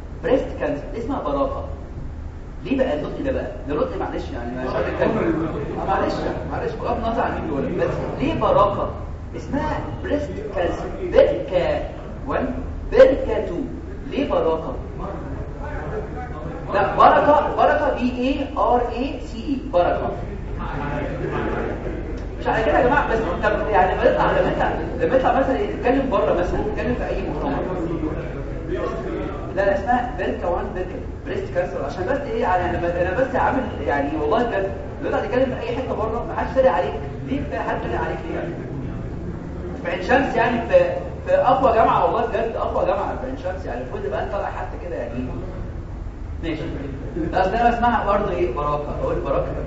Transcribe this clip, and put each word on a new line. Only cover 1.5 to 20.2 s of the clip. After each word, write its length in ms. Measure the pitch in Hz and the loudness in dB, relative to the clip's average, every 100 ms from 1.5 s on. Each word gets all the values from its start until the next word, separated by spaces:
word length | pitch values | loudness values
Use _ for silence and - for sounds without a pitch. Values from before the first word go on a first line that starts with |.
| - - - - - - - - - - - | -2 -8 -8 -10 -10 -8 -8 -10 -10 -12 -8
ليه 140 | - 139 | -2 0
بقى 160 | 135 | 2
النطق 260 | 147 151 - | 0 -4 -4
ده 80 | 135 | -2
بقى؟ 140 | 123 - - - | -2 -4 -8 -4
ده 60 | |
نطق 220 | 156 170 - | 0 0 -2
معلش 280 | 131 - - | -4 -4 -6
يعني، 380 | - 123 127 127 | -6 -6 -6 -4
مش 60 | |
عارف 140 | 131 127 | -2 -2
اتكلم. 600 | - 123 110 110 156 165 - - - | 2 2 2 2 0 0 -4 -4 -4
آه، 60 | - | 0
معلش، 280 | 254 - - - - - | 2 2 0 -2 -4 -4
معلش، 200 | - 156 | -4 -4
بغض 240 | - - 226 | -4 -2 -2
النظر 240 | 226 226 | 0 0
عن 120 | - | 0
مين 120 | - - | -2 -2
بيقولها، 400 | - - - - | -2 -2 0 0
بس 80 | - - - | 0 -4 -2
ليه 200 | - 240 | 0 2
براكه؟ 500 | 208 - 202 - - - - - - 240 | 4 6 6 4 -2 -4 -8 -8 -8 -10
اسمها 440 | - 277 302 302 302 - | -4 -2 0 -2 -4 -6
بريست 260 | - 294 285 - - 190 | -2 0 -2 -6 -4 -2
كانسر. 280 | 175 - - - | 0 -2 -4 -6
بيركا 880 | 185 - - - - 180 156 - - - - - 139 | 2 6 6 4 0 0 2 0 -4 -8 -10 -8 -4
وان، 280 | 151 - - - - - | -2 -2 -4 -4 -6 2
بيركا 560 | 427 523 - 226 220 185 | 8 8 8 0 -2 -2
تو. 80 | 170 254 - - - - | -4 -6 -8 -10 -10 -6
ليه 200 | - 143 | -4 0
بركة؟ 440 | 135 165 160 - - - - - - - - - - - - 73 71 - - - - - - - | 2 2 0 -2 -6 -8 -8 -8 -8 -8 -8 -8 -8 -8 -6 -6 -6 -6 -8 -8 -8 -8 -8 -4
لا، 220 | - - - | 0 0 6
بركة، 600 | 294 294 294 302 - - | 8 8 6 6 4 2
بركة 380 | - - 285 | 4 4 2
بي 180 | - 247 247 | 0 0 0
اي 280 | 254 294 - - | 0 0 -2 0
ار 240 | 320 247 - | 4 4 2
اي 280 | 240 - - | -2 -4 -4
سي 180 | - 226 | -8 -8
اي، 320 | 160 - - | -2 -2 2
بركة. 380 | 180 175 - - - | 4 4 2 -2 -4